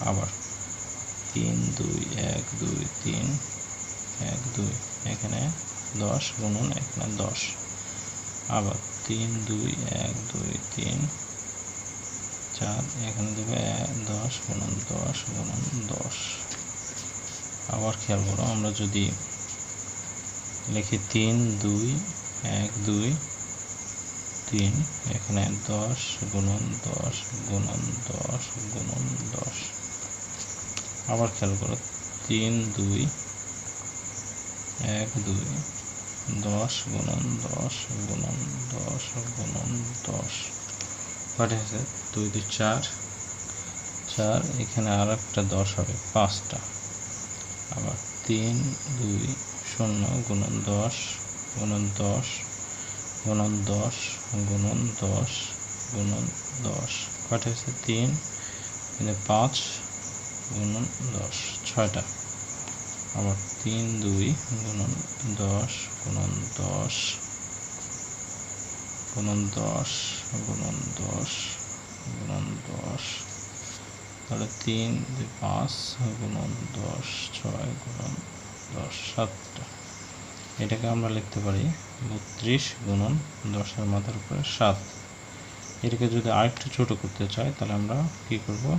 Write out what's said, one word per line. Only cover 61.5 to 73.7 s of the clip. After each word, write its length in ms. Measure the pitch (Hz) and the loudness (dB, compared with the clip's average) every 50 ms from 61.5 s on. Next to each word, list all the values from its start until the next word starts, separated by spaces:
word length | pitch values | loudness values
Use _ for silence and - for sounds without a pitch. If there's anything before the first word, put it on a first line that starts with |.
| - - - | -2 -2 -4
ছয়টা। 380 | - - 117 110 101 98 - - - - - - - - - - - - - - - - - - - - - - - - | 0 4 4 4 4 4 0 -2 -2 -4 -6 -6 -6 -6 -6 -6 -6 -6 -6 -6 -6 -6 -8 -8 -8 -6 -8 -6 -4 -2
আবার 200 | - 104 98 98 98 98 - - - - | 0 2 2 2 0 0 -4 -6 -2 0
তিন 380 | 110 110 113 113 113 113 107 | 0 2 2 2 2 2 2
দুই 260 | 104 101 98 95 101 127 151 - - - 123 110 110 | 4 4 6 6 6 6 4 2 2 -2 -2 -2 -2
গুণন 280 | 107 104 101 101 120 131 - 147 - - - - 120 104 | -2 0 2 2 2 2 0 -2 -6 -6 -4 -2 -2 0
দশ, 360 | 98 101 98 98 101 113 127 - - - - - - - | 2 4 4 4 4 2 0 -2 -2 -4 -4 -6 -4 -2
গুণন 260 | 98 98 98 98 95 - 50 50 - - | -2 0 2 2 2 2 0 -2 -2 -2
দশ, 400 | - 50 50 50 50 53 - - - - - - - - - - - - - - - - - - - - - - - - - - - - - - - - - - - - - - - - - - - - - - | 0 0 2 2 2 2 2 2 2 0 0 0 -2 -4 -6 -6 -6 -6 -6 -6 -6 -6 -8 -8 -6 -6 -6 -6 -6 -6 -6 -6 -8 -6 -8 -6 -8 -6 -8 -6 -6 -6 -6 -6 -8 -6 -8 -6 -6 -6 -4 -2
গুণন 240 | 107 104 104 101 104 104 101 98 | 0 2 2 4 2 2 2 2
দশ, 360 | 107 107 104 110 - 131 - - - - - - - - - - 110 - | 2 2 2 2 2 2 0 0 0 0 -2 -2 -4 -4 -2 -2 -2 -2
গুণন 300 | 107 - - - - - - - - - | -2 -2 0 0 0 -2 -2 -2 -2 -2
দশ, 360 | - 95 95 - - - - - - - - - - - - - - - - - - - - 58 | -2 -2 -2 0 0 0 0 0 -2 -2 -4 -4 -4 -6 -6 -6 -8 -8 -10 -10 -8 -6 -4 -4
গুণন 300 | 57 53 52 50 50 50 52 52 - - | -2 -2 0 0 0 0 0 -2 -4 -4
দশ। 360 | - - - - - - 139 - - - - - - - - - - - - - - | -4 -4 -4 -2 -2 -4 -4 -4 -4 -4 -4 -6 -6 -8 -8 -8 -8 -8 -8 -8 -8